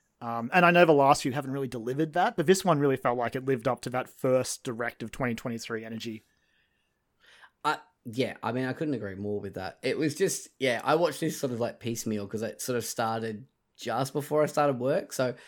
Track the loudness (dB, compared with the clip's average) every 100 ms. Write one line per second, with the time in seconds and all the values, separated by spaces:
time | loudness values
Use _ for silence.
0 | _ _ -6 -4 0 4 6 8 8 8
1 | 8 6 2 -4 -4 -4 -6 -6 -4 -2
2 | 0 2 0 2 4 4 4 4 4 2
3 | 2 0 0 -2 -2 0 0 -2 -2 -6
4 | -6 -2 2 2 2 -6 -8 -6 -6 -6
5 | -8 -4 -2 -2 -4 -8 -6 -8 -8 -10
6 | -10 -10 -14 _ _ _ _ _ _ _
7 | _ _ _ -20 -20 _ -4 -4 -6 _
8 | -8 -4 -4 -4 -4 -4 -4 -4 -4 -4
9 | -6 -8 -6 -6 -6 -8 -10 -6 -4 -2
10 | -2 0 -2 -2 -10 -4 -2 0 2 2
11 | 2 0 -4 -2 -4 -2 -4 -4 -6 -6
12 | -4 -4 -4 -6 -6 -6 -6 -4 -4 -4
13 | -2 -2 -6 -10 -14 _ _ -12 -6 -4
14 | -2 -4 -2 0 0 2 0 0 0 -2
15 | -2 -4 -4 -4